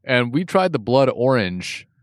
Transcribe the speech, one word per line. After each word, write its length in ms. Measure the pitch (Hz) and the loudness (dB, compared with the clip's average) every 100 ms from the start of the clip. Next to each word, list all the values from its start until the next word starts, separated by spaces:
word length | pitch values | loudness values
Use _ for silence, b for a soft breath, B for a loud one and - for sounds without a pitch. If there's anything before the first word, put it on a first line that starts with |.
And 280 | - 123 120 | -2 0 0
we 120 | 139 | -2
tried 280 | 185 190 185 | 0 0 0
the 60 | 143 | -2
Blood 320 | 107 131 131 | 0 2 2
Orange 760 | 110 127 131 92 90 - - - _ | 2 2 2 0 -4 -10 -12 -16 _